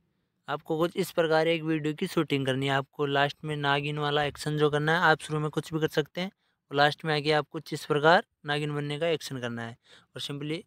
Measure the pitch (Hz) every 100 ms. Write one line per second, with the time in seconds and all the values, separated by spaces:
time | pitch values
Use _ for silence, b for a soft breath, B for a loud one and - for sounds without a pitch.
0 | _ _ _ _ - 151 - 156 170 -
1 | 170 - 160 160 165 165 156 160 151 151
2 | 185 175 151 139 131 131 139 139 135 -
3 | 143 139 143 - 156 151 143 143 147 151
4 | 147 147 143 - 151 151 151 147 151 165
5 | 165 156 - 151 151 156 - 156 156 -
6 | 147 175 185 _ _ _ - 139 147 -
7 | 160 151 147 151 143 160 - 151 - 147
8 | 156 185 - _ 147 147 151 147 147 147
9 | 170 156 - 131 120 117 117 117 B B
10 | B 127 - 143 151 160